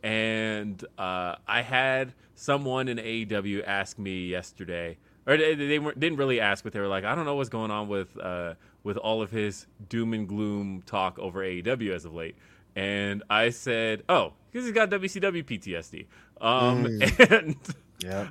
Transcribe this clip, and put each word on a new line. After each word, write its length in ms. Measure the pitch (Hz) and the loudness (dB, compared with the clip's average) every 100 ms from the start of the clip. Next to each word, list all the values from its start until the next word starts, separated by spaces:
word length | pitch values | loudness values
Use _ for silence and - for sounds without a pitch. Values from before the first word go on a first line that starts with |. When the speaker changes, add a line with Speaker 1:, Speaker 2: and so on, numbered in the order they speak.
Speaker 1:
And, 800 | 110 110 110 110 110 107 104 92 - - | -2 0 0 0 -2 -4 -6 -8 -14 -8
uh, 380 | 92 92 90 - - | -4 -2 -4 -6 0
I 140 | 110 | 0
had 500 | 117 127 131 131 127 - - | 2 2 2 0 -2 -8 -20
someone 540 | - - 143 139 131 131 | -14 0 0 2 -2 -2
in 100 | 120 | -4
A 40 | 113 | -4
E 180 | 113 107 | -4 -2
W 360 | 107 101 101 | -2 -2 -4
ask 360 | - 98 95 - | -2 -2 -2 -6
me 280 | 98 92 90 | -6 -6 -4
yesterday, 720 | 90 90 - 87 87 85 85 _ _ - | -6 -8 -14 -8 -6 -8 -10 _ _ 2
or 100 | 151 | 4
they, 180 | 156 | 4
they 240 | 156 143 151 | 2 0 0
weren't, 200 | 147 131 | 0 -2
didn't 180 | 160 151 | -2 0
really 220 | 135 120 | 2 4
ask, 240 | 104 98 | 2 0
but 80 | 110 | -4
they 80 | 104 | -4
were 80 | 98 | -2
like, 160 | 95 | -2
"I 100 | 101 | -2
don't 100 | 147 156 | -2 -2
know 80 | 143 | -2
what's 120 | 131 | -2
going 200 | 117 110 | -4 -4
on 180 | 104 104 | -4 -2
with, 280 | 101 92 - | -4 -4 -8
uh, 360 | 92 90 87 82 - _ | -8 -6 -6 -10 -18 _
with 140 | 104 101 | -6 -4
all 260 | 107 110 | 0 0
of 80 | 104 | 0
his 360 | 110 104 98 - _ 104 | -2 -2 -4 -16 _ -6
doom 240 | 117 113 | -2 0
and 120 | 110 101 | -2 -2
gloom 540 | 101 107 101 101 95 - | -2 0 -2 -4 -6 -6
talk 320 | 101 95 90 | -2 -2 -2
over 240 | 92 90 | -8 -4
A 80 | 95 90 | -4 -4
E 60 | |
W 320 | 90 127 107 | -2 -2 -2
as 100 | 90 | -4
of 80 | 82 | -8
late." 200 | 82 82 - - - _ - | -10 -10 -12 -20 -20 _ -6
And 460 | 98 101 101 101 - | -2 -2 -2 -4 2
I 200 | 107 117 | 4 4
said, 520 | 120 - 117 113 107 - | 0 -2 0 0 -2 2
"Oh, 240 | 175 87 - _ | 4 4 -4 _
'cause 120 | 240 | -8
he's 80 | 247 | -2
got 180 | 220 214 | 2 2
W 180 | 202 190 | 2 -2
C 120 | 190 | -2
W 220 | 196 175 | -2 -2
P 160 | 143 110 | -4 -8
T 180 | 95 85 | -6 -8
S 120 | 82 | -8
D." 160 | 80 - - - - | -16 -16 -20 -20 -2
Um, 440 | 113 127 123 127 120 | 4 6 6 4 2
Speaker 2:
Mm. 440 | 110 135 - - | 4 2 10 10
Speaker 1:
<laughs> 80 | 214 | 10
and, 180 | 160 147 - - - - | 4 -6 -8 -14 -16 -12
Speaker 2:
Yep. 260 | 180 185 - | -6 -4 -6